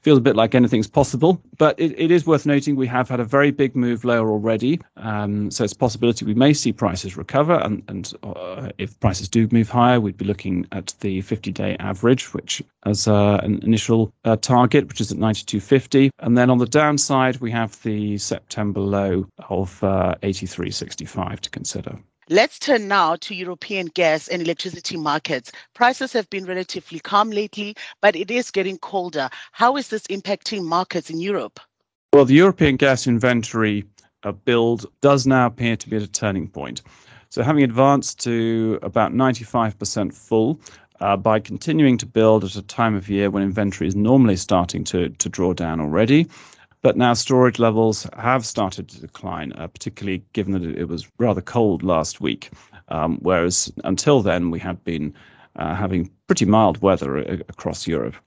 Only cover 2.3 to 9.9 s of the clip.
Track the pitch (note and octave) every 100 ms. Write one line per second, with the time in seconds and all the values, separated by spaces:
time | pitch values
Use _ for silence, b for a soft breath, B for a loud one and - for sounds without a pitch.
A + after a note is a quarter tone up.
2.3 | D3+ D3 C#3+ C#3+ C#3 C3 B2 B2+ B2+ A2+
3.3 | C#3 C#3+ C#3+ C3+ B2 A#2+ A#2 A#2+ A#2 A2
4.3 | G#2+ A2 A2 B2 E3+ - - A2+ G#2 G#2
5.3 | G#2 G#2 - G#2+ - B2 G#2+ A#2+ A#2 G#2+
6.3 | G#2+ C#3 D3 B2+ - G#2+ F2+ G2 F#2 -
7.3 | C3+ D#3 E3+ - G2 - G2 - - -
8.3 | - F2+ F#2 - - F#2+ - A2 F2+ F#2
9.3 | A#2 A2 A#2 G#2+ B2 A#2+